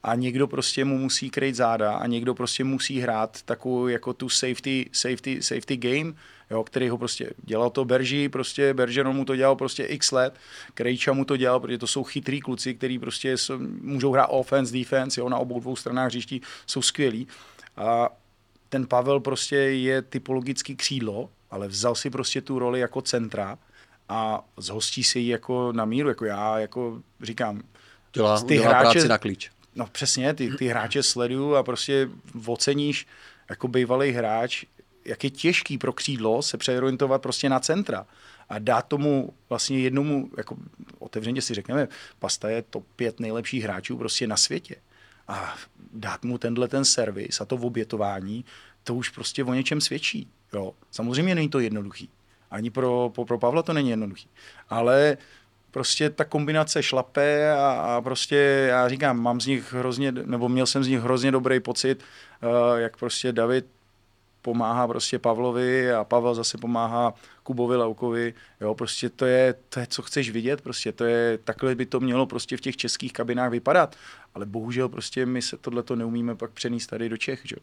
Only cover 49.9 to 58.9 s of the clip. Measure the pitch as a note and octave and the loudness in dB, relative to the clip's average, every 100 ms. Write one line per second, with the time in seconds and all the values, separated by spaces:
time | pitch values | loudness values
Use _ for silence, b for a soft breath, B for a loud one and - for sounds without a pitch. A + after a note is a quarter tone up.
49.9 | D3 - - - _ _ G#2 F#2+ - _ | -2 -4 -6 -12 _ _ -8 -8 -10 _
50.9 | - A#2 B2+ F3+ F3 D3 C#3+ A2+ G#2+ G2+ | -6 -2 0 2 2 2 0 0 -2 -6
51.9 | - - _ _ _ _ G#2 A2+ A2 B2+ | -12 -20 _ _ _ _ -6 -4 0 2
52.9 | B2 B2 G#2+ A#2+ A#2+ A#2+ D#3 D#3+ D#3+ C3+ | 2 0 -2 -2 2 4 2 2 0 2
53.9 | A2 G#2 F#2 - B B B B A2 A#2+ | 0 -4 -8 -20 B B B B 0 6
54.9 | C3+ D3 C3+ b b b _ _ - B2+ | 6 6 2 b b b _ _ -4 -2
55.9 | - D3+ D3+ D3+ D3+ D3 D#3 D#3 D#3 C3+ | 2 0 0 -2 0 2 2 2 0 2
56.9 | C3 B2 - D3 D3 D3+ C#3+ C#3 B2+ E2 | 0 0 2 4 4 4 4 4 4 0
57.9 | A#2+ B2 B2+ - C#3+ C#3+ C#3 C3+ B2+ B2+ | 0 -2 -4 2 4 6 6 4 4 4